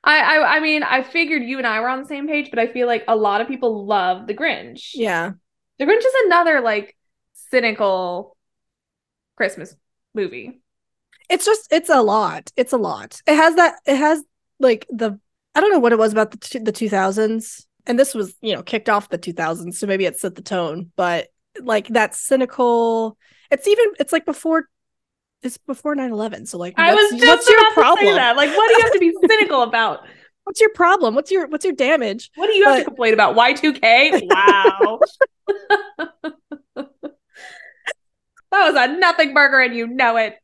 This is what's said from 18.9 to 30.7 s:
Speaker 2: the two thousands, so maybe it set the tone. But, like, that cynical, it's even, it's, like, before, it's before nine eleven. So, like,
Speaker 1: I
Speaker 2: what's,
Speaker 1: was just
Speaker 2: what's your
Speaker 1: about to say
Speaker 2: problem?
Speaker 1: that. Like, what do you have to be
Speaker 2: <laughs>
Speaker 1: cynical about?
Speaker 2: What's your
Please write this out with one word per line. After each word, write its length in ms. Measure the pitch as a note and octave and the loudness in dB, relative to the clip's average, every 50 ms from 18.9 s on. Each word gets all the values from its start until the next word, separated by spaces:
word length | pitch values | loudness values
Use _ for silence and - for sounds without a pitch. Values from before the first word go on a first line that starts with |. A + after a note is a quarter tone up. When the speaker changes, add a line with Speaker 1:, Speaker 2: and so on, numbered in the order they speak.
| G#3 G#3 G3+ _ | -2 -2 -2 _
Speaker 2:
the 100 | - E3+ | -12 -10
two 140 | - F3+ | -10 -12
thousands, 440 | E3+ - E3 D#3+ E3 E3 E3 F3 F3 - | -8 -6 -6 -6 -6 -8 -10 -14 -12 -10
so 80 | G#3+ G3+ | -6 -4
maybe 180 | F#3+ F#3+ F#3+ | -2 -2 -2
it 140 | E3+ D#3 - | -4 -4 -6
set 160 | - F#3+ F3 | -10 -10 -10
the 60 | - | -12
tone. 500 | - - G#3 F3+ E3+ D#3 D3+ F3+ F#3 F3 _ | -12 -8 -6 -6 -6 -6 -8 -10 -14 -12 _
But, 320 | - F3+ F3 E3+ E3 - _ _ _ _ _ _ G#4+ | -4 -2 -2 -2 -4 -6 _ _ _ _ _ _ -14
like, 280 | B3+ B3 A3 G#3+ G3+ - | -6 -4 -4 -4 -4 -2
that 260 | A3 - G#3+ G3+ - | -2 -2 -2 -2 -4
cynical, 1040 | - - - C#4 C4 B3+ B3+ - - B3 A#3+ A#3 A#3 A#3 A3+ A3+ A3+ A3+ A3 A3 _ _ _ _ _ _ _ | -12 -4 -2 -2 -2 -2 -4 -2 -2 0 0 0 0 0 -2 -2 -4 -4 -6 -10 _ _ _ _ _ _ _
it's 160 | C#4+ C#4 - | -4 -2 2
even, 200 | G4+ G#4 A4+ A#4 G#4 G4+ - | 0 2 2 2 0 0 -4
it's, 140 | C#4+ - | -4 -2
like, 120 | F4 D#4+ - | -2 -4 -4
before, 440 | - D4 - - E4 D#4+ D#4+ D4+ _ _ _ _ _ _ _ _ _ _ _ _ _ _ _ | -4 -10 -6 -4 -2 -2 -2 -2 _ _ _ _ _ _ _ _ _ _ _ _ _ _ _
it's 160 | - B3+ A#3+ - | -12 -12 -12 -12
before 380 | _ - C4 - _ D4+ D4 | _ -14 -14 -8 _ -6 -6
nine 160 | C#4 C4 B3 | -4 -6 -6
eleven. 340 | A3+ G#3 G#3+ A3 A3 - A3+ | -6 -6 -8 -8 -10 -14 -16
So, 120 | - - F3 | -14 -12 -12
like, 160 | F3 F3+ F#3 | -12 -8 -2
Speaker 1:
I 180 | - D#4+ F4 G#4 | 0 2 4 4
Speaker 2:
what's, 180 | G#4+ G#4 G#4 | 4 2 2
Speaker 1:
was 80 | - A#3+ | 2 4
just 80 | A#4+ A#4+ | 6 6
Speaker 2:
what's 200 | A#4+ A#4 - - | 6 4 6 6
your 100 | A4 A4+ | 8 8
Speaker 1:
about 100 | G#4+ A4 | 8 6
to 60 | G#4+ | 6
say 80 | - | 4
Speaker 2:
problem? 320 | - C4 F4 G#4+ G4+ G4+ G4 | 4 4 4 4 4 2 2
Speaker 1:
that. 220 | D#4 B3+ A#3+ A#3+ | 2 2 2 2
Like, 200 | C4+ D4 D4 D#4 | 2 0 2 2
what 120 | G4 A4 A4+ | 2 4 4
do 60 | A4+ | 6
you 80 | A#4 | 4
have 100 | A4+ A#4 | 4 4
to 60 | C5 F#4+ | 2 2
be 120 | F4+ E4 F#4 G4 | 2 0 2 2
Speaker 2:
<laughs> 60 | F#4 - | 2 2
Speaker 1:
cynical 340 | A4 G#4+ G#4 E4 D4+ C4 | 4 2 2 0 0 -2
about? 440 | A#3+ A3+ A3+ A3+ A3+ G3+ D3+ - - - - _ _ _ _ _ _ | 0 0 0 -2 -2 -2 -4 -8 -14 -20 -20 _ _ _ _ _ _
Speaker 2:
What's 160 | G4+ G4 - | -12 0 2
your 100 | A4 G#4+ | 2 2